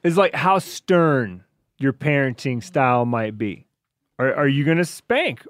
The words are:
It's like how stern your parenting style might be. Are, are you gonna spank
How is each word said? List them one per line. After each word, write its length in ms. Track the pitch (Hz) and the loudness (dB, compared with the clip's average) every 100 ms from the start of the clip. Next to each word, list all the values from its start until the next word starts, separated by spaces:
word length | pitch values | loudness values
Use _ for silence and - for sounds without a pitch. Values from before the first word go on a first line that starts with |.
It's 140 | 170 170 | 0 2
like 160 | 190 | 2
how 240 | 143 175 190 | 2 2 0
stern 880 | - - - 175 165 135 107 90 - _ _ _ | -2 -10 0 4 4 2 -2 -8 -20 _ _ _
your 160 | 135 | -4
parenting 680 | - 151 143 135 123 139 120 | -2 0 0 0 -4 -6 -6
style 440 | - 147 127 123 120 | -4 0 2 2 0
might 320 | 117 110 107 | -2 -4 -6
be. 260 | 107 85 _ _ _ _ _ - | -6 -8 _ _ _ _ _ -4
Are, 160 | 131 | -2
are 140 | - 143 | 2 0
you 160 | 139 | 2
gonna 200 | 143 165 | 2 0
spank 600 | 170 - - 254 359 120 | 0 -6 -2 -2 0 -6